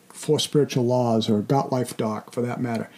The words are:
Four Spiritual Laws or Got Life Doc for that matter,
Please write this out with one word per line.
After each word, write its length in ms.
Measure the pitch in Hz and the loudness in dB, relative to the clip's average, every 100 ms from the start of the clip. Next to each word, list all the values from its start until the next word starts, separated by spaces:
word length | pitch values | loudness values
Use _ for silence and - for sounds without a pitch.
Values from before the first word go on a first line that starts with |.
| - | -16
Four 260 | - - 151 | -8 -2 0
Spiritual 460 | - 151 135 135 | 2 2 2 2
Laws 440 | 120 123 120 113 107 | 2 2 2 2 2
or 120 | 107 | 0
Got 320 | 101 139 139 | 2 0 0
Life 240 | 131 120 - | -2 -4 -4
Doc 360 | 110 107 - | -4 -4 -8
for 80 | - | -6
that 200 | 120 117 | -4 -4
matter, 280 | 131 117 110 | -4 -4 -6